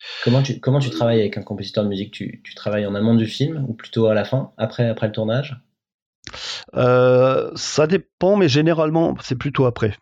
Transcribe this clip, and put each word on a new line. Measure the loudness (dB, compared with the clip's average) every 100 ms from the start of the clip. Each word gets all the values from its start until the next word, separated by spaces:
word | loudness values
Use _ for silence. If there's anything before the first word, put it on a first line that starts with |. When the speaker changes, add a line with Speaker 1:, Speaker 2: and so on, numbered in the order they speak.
| -16 -6
Speaker 1:
Comment | 0 2
tu, | 2 -2
comment | 0 0
tu | 0
travailles | 0 2 2
avec | 0 -4
un |
compositeur | -10 -10 -6 -2
de | -2
musique ? | -2 -8
Tu, | -10 -12 -12
tu | -20 -10
travailles | -4 -4 -2
en | -2
amont | 2 2
du | 2
film | -2 -4 -2 -6
ou |
plutôt | -8 -6 0 2
à |
la | 2
fin, | 0 -4 -4 -6
après, | -6 -2 -2
après | 0 -4
le |
tournage ? | -2 -2 -2 -4 -12 _ _ _ _ _ _ -20 -16 -12 -12 -10 0
Speaker 2:
Euh, | 2 4 4 6 4 2 -2 -6
ça | -6 0 2
dépend, | 2 -2 _ 2 4
mais | 4
généralement, | 4 2 2 2 2 0 -2
c'est | -6 -6
plutôt | -4 0 0
après. | 2 -4 -4